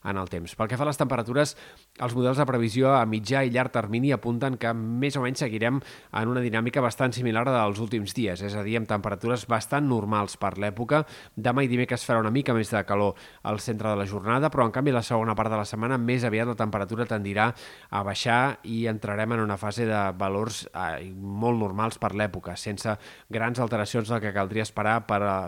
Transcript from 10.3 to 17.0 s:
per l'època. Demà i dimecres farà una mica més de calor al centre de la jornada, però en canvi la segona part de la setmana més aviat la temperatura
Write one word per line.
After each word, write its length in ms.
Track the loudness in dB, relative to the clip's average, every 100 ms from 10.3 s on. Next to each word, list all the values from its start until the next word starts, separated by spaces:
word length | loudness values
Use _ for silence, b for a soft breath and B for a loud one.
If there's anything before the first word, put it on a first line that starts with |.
| -2
per 180 | -4 -2
l'època. 460 | -4 -4 0 0 0 B B -4
Demà 280 | 0 2
i 80 | 2
dimecres 320 | 2 0 -2 2
farà 120 | 2
una 140 | 4
mica 220 | 2 2 2
més 160 | 2
de 100 | 0 2
calor 280 | 2 2 0 B B -4
al 120 | -4
centre 240 | -4 -2 0
de 120 | 0
la 80 | -2
jornada, 420 | -4 0 2 2
però 160 | 2 2
en 80 | 2
canvi 160 | 2
la 140 | 2 2
segona 300 | 0 2 2
part 140 | 0
de 80 | 0
la 60 | -2
setmana 320 | -2 0 0
més 260 | 2 0 2
aviat 220 | 0 0
la 100 | 0
temperatura 480 | 0 0 -2 -2